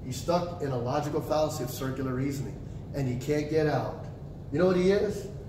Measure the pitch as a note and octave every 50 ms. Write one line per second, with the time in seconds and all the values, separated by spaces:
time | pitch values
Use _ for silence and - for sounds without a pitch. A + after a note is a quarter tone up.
0 | - B2+ B2+ - - D#3+ E3+ F3 F3 - - - D3+ C3+ C3 B2 A#2 A#2+ C3+ D3
1 | C#3+ D3 E3 D#3 C3+ - D3+ D3+ D#3 D3+ - - C3 A#2+ - - C3+ C3 C3 C3+
2 | C#3 C3 B2+ B2+ C3+ C#3+ C#3 - - - - - - - - - - - - C#3+
3 | C#3 B2+ A#2+ A#2 - - D3 D3+ D#3+ - D#3+ D#3 D#3 D3+ C#3 B2+ A#2 - - -
4 | - - - - - - - - - - - D3+ F3+ F#3 F#3 F3+ F3+ F#3+ G3 G#3
5 | G#3+ G#3 - - - - - - -